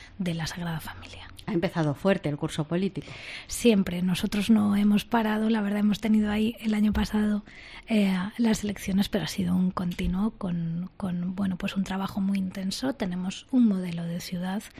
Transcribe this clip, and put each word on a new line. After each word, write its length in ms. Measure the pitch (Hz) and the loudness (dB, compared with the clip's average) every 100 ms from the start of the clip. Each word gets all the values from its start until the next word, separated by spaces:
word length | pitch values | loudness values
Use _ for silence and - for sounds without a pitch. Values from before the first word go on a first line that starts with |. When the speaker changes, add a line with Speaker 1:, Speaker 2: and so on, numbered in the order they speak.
| - - | -16 -6
Speaker 1:
de 160 | 175 | -4
la 140 | 165 156 | -2 -4
Sagrada 340 | - 170 160 | -6 -6 -6
Familia. 480 | - - - - - - - | -8 -14 -16 -16 -16 -12 -2
Speaker 2:
Ha 60 | |
empezado 420 | 170 165 170 151 | 0 0 0 0
fuerte 340 | 135 190 190 151 | 0 0 2 0
el 80 | 143 | -4
curso 280 | 156 - | -4 -4
político. 440 | 147 175 196 - - - - - - | -2 0 -2 -4 -12 -14 -14 -14 -10
Speaker 1:
Siempre. 520 | - 240 202 185 175 | 2 4 6 2 0
Nosotros 460 | 185 180 - 208 202 | 0 0 0 0 4
no 280 | 214 208 202 | 6 6 4
hemos 280 | 208 208 | 4 4
parado. 460 | - 233 214 214 220 | 2 0 2 0 2
La 100 | 220 | 2
verdad, 200 | 202 208 | 0 2
hemos 200 | 208 202 | 2 2
tenido 300 | 220 214 208 | 4 4 4
ahí 260 | 208 220 - | 2 0 0
el 120 | 220 | 0
año 200 | 208 214 | 2 4
pasado, 520 | 214 202 208 208 208 - - - - - | 2 0 2 2 0 -4 -20 -18 -14 0
eh, 280 | 214 196 185 196 - | 2 4 2 -2 0
las 240 | 226 220 | 2 2
elecciones, 460 | 208 190 - 190 - | -2 -6 -2 0 2
pero 160 | 202 | 0
ha 40 | 156 | -2
sido 260 | - 180 180 | -2 0 2
un 160 | 185 | 2
continuo 580 | - 180 175 180 185 220 | 0 -4 -2 -2 0 -2
con, 580 | - 185 170 165 170 185 - | -2 -4 -2 -2 -4 -6 -6
con, 380 | 190 175 180 | -6 -4 -4
bueno, 220 | 185 196 180 | -2 -2 -2
pues 200 | 202 196 | -4 -4
un 60 | |
trabajo 380 | 190 190 190 208 | -2 -2 -4 -2
muy 180 | 190 196 | 0 0
intenso. 560 | 185 196 190 - 262 | -2 -4 -6 -2 -4
Tenemos 520 | 277 185 180 185 - - | -2 -4 -4 -4 -8 0
un 160 | 254 226 | 4 4
modelo 380 | 190 180 170 | 4 -2 -4
de 160 | 170 175 | -4 -6
ciudad 420 | - 175 185 202 - | -6 -6 -4 -6 -8